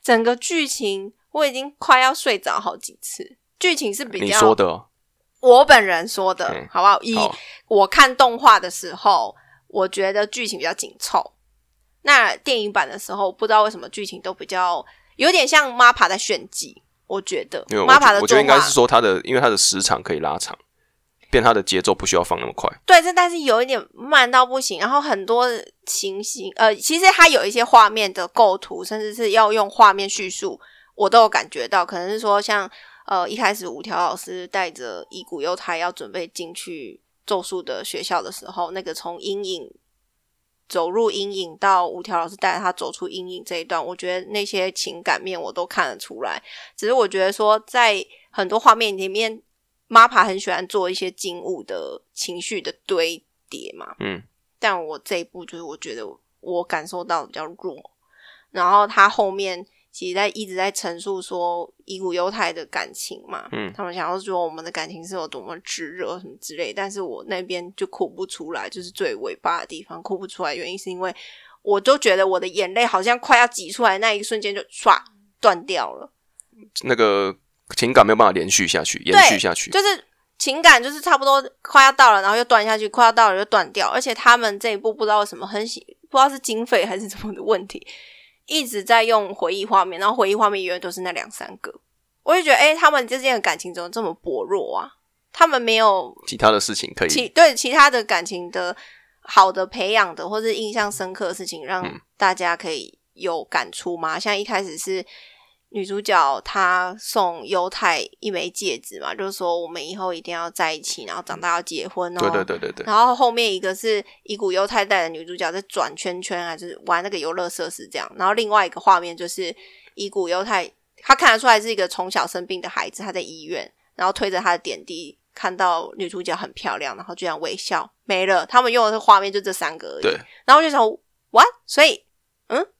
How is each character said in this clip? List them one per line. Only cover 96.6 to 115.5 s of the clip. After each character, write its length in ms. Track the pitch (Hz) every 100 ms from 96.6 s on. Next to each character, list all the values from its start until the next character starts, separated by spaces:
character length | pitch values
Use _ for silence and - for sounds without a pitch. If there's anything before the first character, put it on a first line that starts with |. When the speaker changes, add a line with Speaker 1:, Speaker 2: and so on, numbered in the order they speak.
| -
Speaker 2:
情 180 | 101 -
可 100 | -
以 40 | 87
Speaker 1:
其-， 180 | 76 247
对， 180 | - 330
其 180 | 233 254
他 180 | 294 285
的 120 | 247
感 220 | 214 185
情 240 | 175 180 175
的 260 | 185 180 202 - _ _ _
好 300 | - - 190
的 140 | 190 185
培 240 | 247 196
养 240 | 220 190
的， 120 | 156 185
或 120 | 214
是 160 | 226
印 160 | 226 214
象 180 | 226 208
深 200 | - 185
刻 160 | 185 190
的 60 |
事 120 | 180
情， 200 | 180 165
让 200 | 139 185
Speaker 2:
嗯。 140 | - - _
Speaker 1:
大 180 | _ 190
家 220 | 185 175
可 160 | 170 175
以 260 | 151 82 _ _
有 300 | _ 180 165
感 260 | - - 110
触 260 | - 175 170
吗？ 200 | 160 160
像 200 | 214 202
一 60 |
开 200 | 214 202
始 140 | 196 170
是 280 | - 190 175 - - _ _ _ _
女 160 | 208
主 160 | 190 202
角 400 | 208 185 139 127
她 540 | - 202 185 180 180 214
送 480 | - 233 180 170
犹 240 | 120 185 180
太 320 | - 196 156 - _
一 100 | 208
枚 180 | 180 175
戒 300 | - 196 117
指 200 | - 90
嘛， 120 | 69
就 120 | 101
是 60 | 196
说 280 | 190 180 170
我 60 | 165
们 180 | 170
以 100 | 151
后 180 | 196 185
一 80 | 170
定 120 | 175
要 160 | 170 170
在 240 | 165 165
一 60 | 156
起， 240 | - -
然 120 | 104
后 60 | 90
长 180 | - 123
大 160 | 175
要 60 | 170
结 240 | 170 156 185
婚 280 | 185 175 175
哦。 20 |
Speaker 2:
对， 80 | 101
对， 120 | 101
对， 120 | 92 92
对， 140 | -
对。 140 | -
Speaker 1:
然 100 | -
后 180 | 214 247
后 160 | 247 254
面 220 | 233 226
一 60 | 190
个 160 | 190
是 280 | 190 226 214 - _
乙 120 | -
骨 160 | 208 202
忧 140 | 185
太 180 | 202 226
带 200 | 202 196
着 60 | 165
女 140 | 160
主 100 | 165
角 160 | 180 170